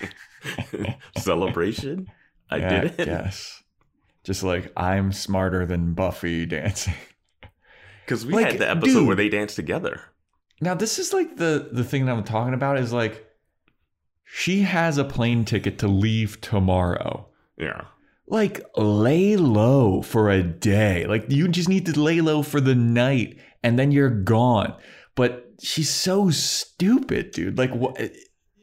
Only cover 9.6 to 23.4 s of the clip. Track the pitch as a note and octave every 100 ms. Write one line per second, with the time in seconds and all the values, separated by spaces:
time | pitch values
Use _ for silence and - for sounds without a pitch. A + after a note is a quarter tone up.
9.6 | D#2 A#2 E2 - - _ _ _ _ _
10.6 | E3 F3 A3 - F4+ F#4+ E4 - E3 D3+
11.6 | - A#2+ A#2 C#3 C3 A#2 G#2 A2 A#2+ B2+
12.6 | C#3 C#3 A#2+ A#2+ A2+ - - _ _ _
13.6 | _ _ _ _ _ _ _ - - G3
14.6 | F#3+ F3 E3 C#3+ C3+ - A#2 A#2+ A2 G#2+
15.6 | G2+ - G#2 G2 A2 A2 G#2+ - - G#2
16.6 | F#2+ F#2 F2+ - - - - _ _ -
17.6 | D2+ - - _ _ _ - A2+ G#2 -
18.6 | - - G#2+ G#2 A2+ D#3+ G3 G#3 D3+ G#2
19.6 | A2+ C#3 A2+ F#2 - A#2 G#2 G2 F2 E2
20.6 | G#2+ G2 G#2+ F2 E2 A2 B2 C#3 F3 E3+
21.6 | E3+ F#3+ F3 D3 D3+ E3+ D#3+ D3+ C#3+ D3
22.6 | C3+ B2 A#2 A#2+ B2+ C3+ G2+ -